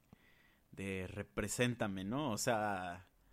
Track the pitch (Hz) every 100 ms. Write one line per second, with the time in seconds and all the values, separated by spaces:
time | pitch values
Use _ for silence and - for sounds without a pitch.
0 | - - - - - - - - 98 95
1 | 92 98 98 - 104 - 123 117 110 95
2 | 95 131 151 104 - 110 104 95 90 92
3 | - _ -